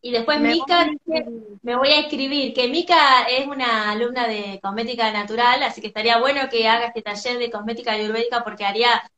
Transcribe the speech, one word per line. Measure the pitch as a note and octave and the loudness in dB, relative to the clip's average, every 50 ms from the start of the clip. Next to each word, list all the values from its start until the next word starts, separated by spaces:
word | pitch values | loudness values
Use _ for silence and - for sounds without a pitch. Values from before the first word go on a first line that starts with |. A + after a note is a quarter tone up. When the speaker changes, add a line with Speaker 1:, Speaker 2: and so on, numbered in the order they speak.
Speaker 1:
Y | - B3 | -6 -2
después | A#3+ A3+ A3+ D#4 D4 D4+ | -4 -2 0 0 2 2
Speaker 2:
Me | |
Speaker 1:
Mica | - - D#4 E4+ E4 - F4+ F4 E4 | 2 2 2 2 2 4 4 4 4
Speaker 2:
voy | D#4 | 2
a | |
Speaker 1:
dice, | D4+ C#4+ _ - D#4+ - A#3 | 0 -6 _ -4 -4 -4 -4
Speaker 2:
escribir. | A#3 A#3 A3+ A3 G#3+ G3+ G3 | -4 -12 -14 -14 -16 -20 -12
Speaker 1:
"Me | - A#3+ A#3+ | -6 -4 0
voy | B3 C4+ C#4 | 2 4 4
a | D4+ D4 | 4 4
escribir", | D4+ D4+ D4 C4+ C4+ C4+ C#4+ C#4+ C4+ A#3 - | 2 -2 -4 -4 -4 -2 -2 -2 -2 -2 -2
que | B3+ B3 B3 | -2 -2 0
Mica | C#4 E4 E4+ - F4 D#4+ D4+ C#4 C4 B3 A#3 A#3 | 0 -2 2 4 4 6 6 6 6 6 4 2
es | B3+ C4 C#4 | 0 -2 -2
una | C#4 C#4+ C4+ B3+ A#3+ A3+ A3 G#3+ G#3 | -4 -4 -4 -2 0 0 0 0 -2
alumna | G#3 G#3+ A#3+ A#3+ B3+ B3+ A#3+ A3+ | -2 -2 -2 -2 -2 -2 -2 -2
de | A3 G#3 G3+ G3 G3 F#3+ | -2 -4 -6 -8 -10 -8
cosmética | - G3 G3 A3 A#3 A#3 B3 A3+ A3+ A3 | -8 -6 -6 -4 -6 -6 -2 -2 -2 0
natural, | G#3+ G#3 G3+ G#3 G#3+ A#3 A#3+ A#3+ B3 C4 | 0 -2 -6 -4 -2 2 4 4 4 4
así | D4 A#3 A3+ - | 0 -4 -4 -8
que | G#3+ G#3+ | -14 -12
estaría | G3 G#3+ G#3+ A#3 A#3 A#3 | -8 -2 0 2 2 4
bueno | A#3+ C#4 C#4+ C#4+ C4+ B3+ | 4 2 0 0 -2 -2
que | A#3 A3+ A3 A3 | -2 0 2 4
haga | A3+ A#3 A#3+ | 2 2 2
este | A#3 A#3 A3+ | -4 -6 -8
taller | A3 G#3 G#3 G3+ - B3 B3 A#3+ | -8 -8 -10 -6 -6 -6 -4 -4
de | A#3+ A#3 | -4 -6
cosmética | A#3 G#3 G#3 A3 A#3 A3+ - A#3 | -6 -8 -8 -8 -8 -6 -4 -4
ayurvédica | G#3+ G#3+ G#3+ G#3+ G#3+ A3+ A#3 A#3+ A#3+ A#3+ A#3 | -4 -2 -2 -2 -2 -2 -2 -2 -2 -4 -4
porque | G#3+ G3+ - G#3 | -4 -8 -4 -4
haría | G3 G3 A3 A#3 A#3+ A#3+ - - - _ | -4 0 2 2 2 2 2 -2 -8 _